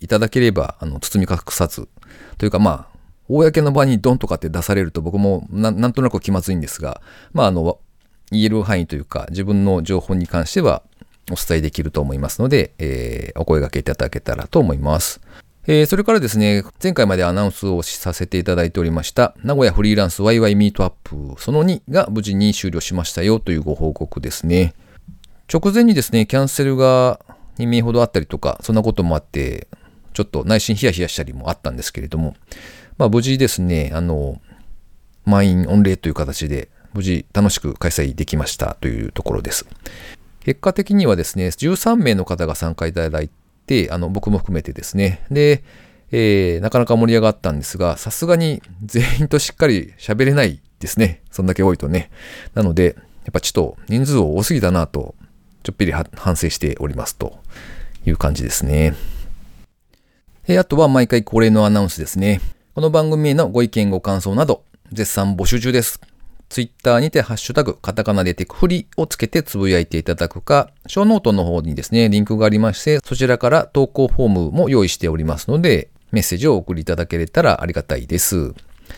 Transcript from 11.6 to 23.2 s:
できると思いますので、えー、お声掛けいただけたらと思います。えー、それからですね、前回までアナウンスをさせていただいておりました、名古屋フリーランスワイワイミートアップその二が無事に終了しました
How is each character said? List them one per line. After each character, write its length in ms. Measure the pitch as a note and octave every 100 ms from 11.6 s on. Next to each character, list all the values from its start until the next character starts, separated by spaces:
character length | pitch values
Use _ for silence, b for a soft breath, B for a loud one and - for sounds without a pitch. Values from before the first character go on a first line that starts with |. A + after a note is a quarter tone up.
で 100 | D2+
き 100 | -
る 100 | D2+
と 100 | D2+
思 120 | C#2+
い 60 | C#2
ま 100 | C#2+
す 120 | -
の 80 | B2
で、 240 | C#3 - -
え 540 | D#2 B1+ A#1+ A#1 A1+ -
ー、 40 |
お 60 | -
声 140 | D#2
掛 120 | C#2
け 80 | C2+
い 40 |
た 100 | C2+
だ 160 | C#2 B1
け 100 | -
た 160 | - -
ら 120 | -
と 120 | -
思 140 | G#2+
い 40 | C#2+
ま 220 | C#2+ D#2
す。 220 | - - B B B _ -
え 160 | D3+
ー、 20 | D3+
そ 80 | G3
れ 80 |
か 100 | G#3
ら 60 | A3
で 80 | B2
す 100 | G#2+
ね、 260 | G#2 G2+ F#2+ -
前 120 | F#3+
回 140 | D#3+ G#2
ま 80 | F#2
で 80 |
ア 100 | F2
ナ 100 | F#2
ウ 40 | G2+
ン 40 |
ス 160 | - G2
を 140 | F2
さ 320 | E2+ - F#2
せ 140 | F2 F2+
て 100 | F#2
い 60 |
た 120 | E2+ F2
だ 80 |
い 80 | E2+
て 80 | F#2+
お 40 |
り 80 | E2+
ま 120 | E2
し 80 | -
た、 240 | - B2 -
名 120 | A#2 C#3+
古 100 | A#2+
屋 80 |
フ 80 | F2
リ 140 | G#2 G#2
ー 20 |
ラ 80 | F#2+
ン 60 |
ス 100 | -
ワ 100 | G#2
イ 80 | A#2
ワ 100 | A2
イ 60 | G2+
ミ 160 | G#2
ー 0 |
ト 120 | G2+
ア 80 | F#2
ッ 20 | -
プ 380 | - D2+ C#2+ C2
そ 100 | -
の 120 | D3
二 180 | F3 F3 -
が 180 | C3 -
無 100 | G#2+
事 140 | G#2 G2
に 180 | G#2
終 160 | G2+ F#2+
了 80 | E2
し 140 | -
ま 100 | F2+
し 100 | E2
た 100 | -